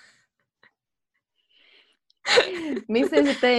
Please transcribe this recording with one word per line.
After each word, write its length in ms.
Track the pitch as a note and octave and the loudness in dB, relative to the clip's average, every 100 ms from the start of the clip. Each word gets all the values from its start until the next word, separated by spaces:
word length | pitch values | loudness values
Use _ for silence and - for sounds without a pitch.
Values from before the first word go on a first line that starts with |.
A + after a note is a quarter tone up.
| _ _ _ _ _ _ _ _ _ _ _ _ _ _ _ _ _ _ _ _ _ _ - - F#4+ F4+ D#4 B3 - | _ _ _ _ _ _ _ _ _ _ _ _ _ _ _ _ _ _ _ _ _ _ -2 0 0 -4 -8 -8 -4
Myslím, 340 | A3+ D#4+ D4+ | -2 2 2
že 100 | C#4+ B3+ | 2 2
to 80 | |
je 100 | B3 | 0